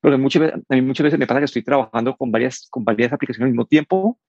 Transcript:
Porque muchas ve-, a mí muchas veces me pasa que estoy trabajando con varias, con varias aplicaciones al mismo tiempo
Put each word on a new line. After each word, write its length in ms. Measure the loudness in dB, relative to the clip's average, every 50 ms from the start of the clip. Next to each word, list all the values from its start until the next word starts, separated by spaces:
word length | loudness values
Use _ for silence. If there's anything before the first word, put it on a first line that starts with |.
Porque 160 | 4 2 2
muchas 240 | 4 2 2 2 2
ve-, 140 | 0 0 -2 -6 -6
a 80 | _ 0
mí 60 | 2
muchas 240 | 2 0 0 0 0
veces 140 | 0 2 0
me 80 | 0
pasa 140 | 0 0 -2
que 40 | -2
estoy 180 | -2 -4 -6 -2
trabajando 540 | 0 0 0 0 0 -4 -4 -2 -2 -4
con 160 | _ -6 -2 -2
varias, 360 | 0 -2 -2 -4 -8 -16 _
con 160 | -10 -6 -2
varias 260 | -2 0 0 0 -2 0
aplicaciones 360 | -4 -4 -6 -4 -2 0 0
al 40 | 0
mismo 140 | 0 0
tiempo 520 | _ 2 2 2 _ -2 0 0 -2 -4 _ _